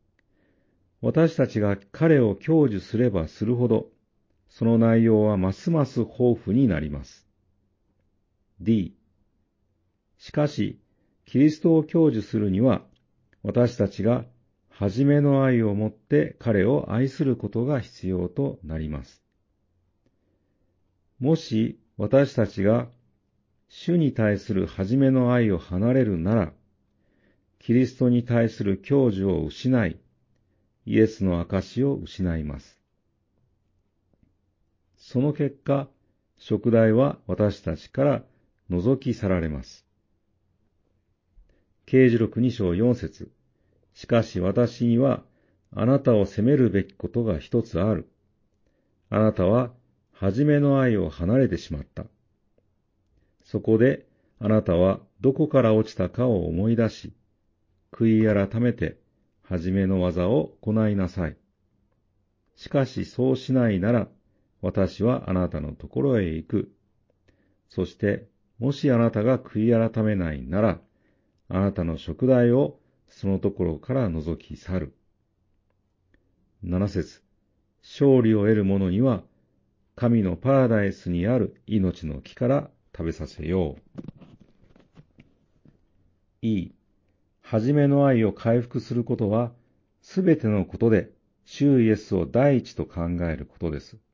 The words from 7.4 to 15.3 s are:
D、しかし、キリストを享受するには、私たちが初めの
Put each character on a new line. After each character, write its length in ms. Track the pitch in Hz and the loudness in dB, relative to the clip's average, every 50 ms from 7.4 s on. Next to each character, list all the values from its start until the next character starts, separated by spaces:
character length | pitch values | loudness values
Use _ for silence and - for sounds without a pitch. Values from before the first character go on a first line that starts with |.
| _ _ _ _ _ _ _ _ _ _ _ _ _ _ _ _ _ _ _ _ _ _ _ - | _ _ _ _ _ _ _ _ _ _ _ _ _ _ _ _ _ _ _ _ _ _ _ -8
D、 360 | 87 101 113 107 90 80 - _ _ _ _ _ _ _ _ _ _ _ _ _ _ _ _ _ _ _ _ _ _ _ _ _ | 0 0 0 0 0 -4 -10 _ _ _ _ _ _ _ _ _ _ _ _ _ _ _ _ _ _ _ _ _ _ _ _ _
し 140 | - - | -18 -8
か 160 | - 151 151 143 | -2 -2 -2 -2
し、 320 | 147 - 101 101 - - _ _ _ _ _ _ _ _ _ | -2 -4 -6 -6 -6 -10 _ _ _ _ _ _ _ _ _
キ 140 | - - 123 | -4 2 4
リ 120 | 143 151 | 4 4
ス 100 | 151 - | 2 2
ト 140 | - 175 160 | 2 2 4
を 80 | 160 151 | 4 2
享 260 | 156 - 165 160 151 | 0 0 2 2 2
受 120 | 123 110 | 2 -2
す 160 | 101 - - 110 | -4 -4 -4 -2
る 140 | 104 101 | -2 0
に 100 | 92 95 | 0 2
は、 240 | 120 131 101 - - _ _ _ _ _ _ _ _ _ _ _ | 2 2 0 0 -4 _ _ _ _ _ _ _ _ _ _ _
私 340 | - 107 98 120 123 117 - | -8 -4 0 0 0 0 0
た 140 | - 104 95 | -2 -2 -2
ち 140 | - - 95 | -2 -2 -2
が 220 | 110 120 127 123 - _ _ _ _ _ _ _ _ | 0 0 -2 -4 -10 _ _ _ _ _ _ _ _
初 340 | _ - 98 101 92 120 139 | _ -6 -4 -4 0 0 2
め 160 | 139 143 147 | 2 4 4
の 240 | 143 143 | 2 2